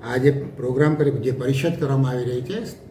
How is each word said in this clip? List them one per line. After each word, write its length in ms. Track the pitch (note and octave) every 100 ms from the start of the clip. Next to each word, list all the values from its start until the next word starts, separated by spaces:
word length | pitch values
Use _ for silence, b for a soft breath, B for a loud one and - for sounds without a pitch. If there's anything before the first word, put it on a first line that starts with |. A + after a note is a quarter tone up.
આ 140 | A#2 B2+
જે 140 | C#3 C3+ - -
પ્રોગ્રામ 380 | B2 B2+ D3+ D3+
કરી, 160 | C#3+
જે 200 | B2+ A#2+
પરિષદ 480 | B2 B2+ C3+ E3+ -
કરવામાં 320 | D3 C3+ C3
આવી 120 | B2+
રહી 180 | B2 B2
છે 180 | C3 G#3 A#3 - -